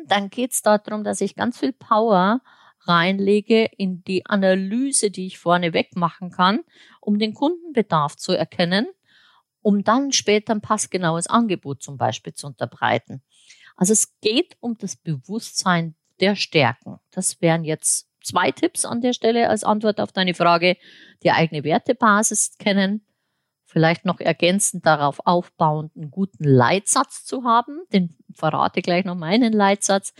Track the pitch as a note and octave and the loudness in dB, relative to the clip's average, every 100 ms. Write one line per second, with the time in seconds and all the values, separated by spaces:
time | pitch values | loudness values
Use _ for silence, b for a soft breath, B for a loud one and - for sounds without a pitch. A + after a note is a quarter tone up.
0 | D#4 G3+ G3 - B3+ - G#3+ G#3+ - G#3+ | -2 -2 -2 -6 -4 0 2 2 0 -8
1 | G#3 G3 G3 - G#3+ - C4+ - - A3 | -4 -4 -4 -4 -4 -2 -4 -4 0 2
2 | A3+ F#3 F#3+ B3 - b b b - E3+ | 4 4 4 0 -4 b b b 0 2
3 | F3 G3 G3 G#3 G3+ A3+ A3+ - F#3+ F3+ | 2 0 2 2 4 2 2 -2 -6 -6
4 | F#3 F#3 - G#3 F#3+ F#3+ F#3+ A#3 C#4 C4 | -4 -4 -2 0 2 2 0 -2 -2 -2
5 | G#3 F#3 F#3 - E3+ F3 F3 E3+ - F#3 | -2 -4 -10 -6 0 0 0 -2 -4 -2
6 | E3+ - F3+ - F#3 A#3+ - b b b | -2 -4 -8 0 2 2 -4 b b b
7 | - G#3 A3 G#3+ C#4+ F4 E4+ C4+ F#3+ E3 | -2 -2 -2 0 -2 -2 -4 -4 0 0
8 | C#3+ - - F#3 - - E3+ F#3+ F4 - | -2 -4 -4 -2 -2 -2 0 0 -2 -8
9 | b b b b b _ G#3+ G3+ G3 A#3+ | b b b b b _ 0 0 2 2
10 | C#4 - - G#3 G#3+ G#3+ - G#3+ - F#3 | 2 -2 2 0 0 -4 -2 -4 -2 -2
11 | E3+ E3 F3 A#3 A#3 F3 C#3+ C#3 - C3+ | -2 -2 0 0 0 -2 -6 -12 -12 -4
12 | A#2+ A2 - - C#3+ - A#2+ - A#2 A#2 | -4 -4 -10 -14 -14 -10 -10 -4 -2 -2
13 | - C3+ _ b b b b b F#3 A3 | -4 -16 _ b b b b b 0 0
14 | - _ G#3+ A#3+ F4+ _ A#3+ A3 G3 - | -2 _ -2 0 -4 _ -10 -8 -10 -10
15 | - C#3 - A3 - - F#3+ F3 E3 - | -8 -8 -8 -10 -10 -6 -2 -2 -2 -10
16 | _ - F#3+ G3 - D#3+ B2 A#2+ - - | _ -2 -2 0 -2 0 0 0 -10 -20
17 | _ - - - E3 E3 D#3 D#3 - - | _ -8 -6 -2 0 0 -2 -4 -4 -4
18 | - _ - F3+ F3+ - E4+ - - A#3+ | -6 _ -4 -2 0 0 -4 -4 -6 -4
19 | B3 B3 A3+ A#3 A#3 G#3+ - G#3+ G#3+ G3+ | -4 -2 0 2 2 0 0 0 0 -2
20 | G#3 - F#3 E3+ E3+ E3+ F3+ F3 B B | -4 -2 -2 0 2 2 2 -2 B B
21 | B B F3 B2+ E3 D3+ C3+ F#3+ - A#3+ | B B 0 2 0 -2 -2 -2 0 0
22 | A3+ G3+ A3 G#3+ - - G#3 G3 F#3+ G#3+ | 2 4 2 -2 -6 -4 -2 0 0 -2
23 | _ _ _ _ _ _ _ D#3+ D#3+ E3+ | _ _ _ _ _ _ _ 2 2 2
24 | F#3 E3+ E3 D#3+ F3 G3 - F3 E3 D3+ | -2 -2 -2 0 2 0 -2 0 2 2
25 | C#3+ - - F3 - - D#3+ D3+ D#3 - | 2 -2 0 0 0 -2 0 -2 -6 -12
26 | D3+ F#3 G3 - D3+ C3 A#2+ F#3+ - C4+ | -12 -6 -6 -2 4 4 4 2 0 -2
27 | C4+ - - C4+ A#3+ A#3 A#3+ D4 F#4 G3+ | -2 -8 -10 -6 0 0 0 -8 -2 0
28 | E3+ - - - D#3+ C#3+ D3+ - F#3 F3 | 0 -6 -20 -6 -4 0 -2 -2 -2 -2
29 | F#3 F3+ D#3+ A3 A#3 G#3+ G3 G3+ - G3 | -2 -6 0 2 2 4 2 2 0 -2
30 | - - | -2 -18